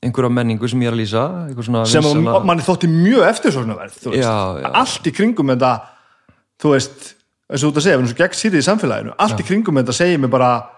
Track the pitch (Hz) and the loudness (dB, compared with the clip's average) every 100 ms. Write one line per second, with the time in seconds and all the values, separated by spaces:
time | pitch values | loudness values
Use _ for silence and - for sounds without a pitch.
0 | 123 117 123 123 117 110 117 127 120 117 | -4 -2 0 0 0 -2 -2 -2 -2 -2
1 | 107 110 139 180 165 123 117 117 113 151 | -2 -2 -4 -6 -10 -10 -4 -2 2 2
2 | 151 147 160 - 190 170 147 180 170 160 | 2 2 2 2 2 0 0 0 2 2
3 | 180 254 180 220 269 139 113 101 98 - | 4 4 4 2 -2 -2 -4 -6 -12 -12
4 | 131 117 120 107 95 85 67 - 254 - | -6 -2 0 0 -2 -4 -4 -2 -2 -2
5 | - 143 214 226 139 127 127 117 - _ | -6 0 0 0 0 2 2 0 -6 _
6 | _ _ _ _ _ _ 151 139 135 - | _ _ _ _ _ _ 2 2 0 -12
7 | - - _ _ _ 143 147 147 160 143 | -20 -20 _ _ _ -2 0 0 2 2
8 | 127 113 180 - 220 180 160 214 - 107 | 2 0 -2 0 0 2 2 0 0 -4
9 | 110 - 208 110 165 196 220 147 123 120 | -8 -2 -2 -2 -2 -2 0 0 0 0
10 | 175 170 131 127 123 120 104 | 2 2 2 2 2 2 -4